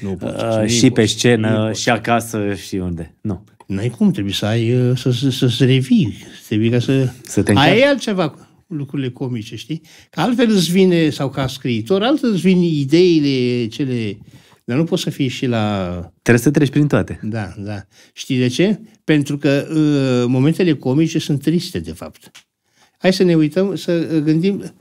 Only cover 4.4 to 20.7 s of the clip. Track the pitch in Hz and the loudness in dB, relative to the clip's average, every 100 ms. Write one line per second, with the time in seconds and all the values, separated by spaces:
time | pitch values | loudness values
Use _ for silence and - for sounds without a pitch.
4.4 | 104 117 113 123 123 127 135 120 135 123 | -2 0 0 2 2 0 0 0 -2 0
5.4 | 131 117 131 131 131 240 110 92 - - | 0 2 4 2 4 2 2 -4 -16 -20
6.4 | - 107 113 120 117 135 127 - - - | -4 0 2 0 2 0 0 -4 -6 -2
7.4 | 90 107 156 214 277 277 - 185 156 - | 2 4 4 4 4 2 -2 -2 -2 -6
8.4 | - _ _ 156 135 143 127 120 131 120 | -20 _ _ -10 -8 -6 -6 -6 -8 -8
9.4 | 104 117 - 156 - - _ - 196 240 | -8 -12 -10 -12 -12 -20 _ -4 0 2
10.4 | 240 202 165 185 185 170 151 143 135 143 | 2 2 2 4 4 4 2 -2 -6 -4
11.4 | 131 - 127 113 110 190 226 285 240 190 | -6 -4 -4 -4 -2 0 0 0 0 0
12.4 | 180 180 170 147 135 160 185 160 143 131 | 2 2 2 0 2 4 6 4 2 0
13.4 | 123 123 113 - 135 120 107 98 - - | 0 0 -4 -4 -4 -4 -4 -8 -14 -20
14.4 | _ _ - 127 165 185 - - 131 - | _ _ -4 -2 0 -2 -4 -4 -4 -2
15.4 | 131 117 107 101 90 87 87 _ - 120 | -2 0 0 -2 -4 -6 -10 _ 2 4
16.4 | 156 147 143 147 147 110 90 95 107 110 | 4 2 2 2 2 2 -2 -6 -8 -8
17.4 | 92 95 101 101 - _ _ - - 127 | -8 -10 -10 -10 -12 _ _ -16 -4 0
18.4 | 123 127 190 202 - _ - 151 139 143 | 0 2 0 0 -8 _ 0 0 0 -2
19.4 | 147 139 - 156 151 143 135 123 123 131 | 0 0 0 0 2 2 2 0 2 2
20.4 | 139 165 180 | 2 2 0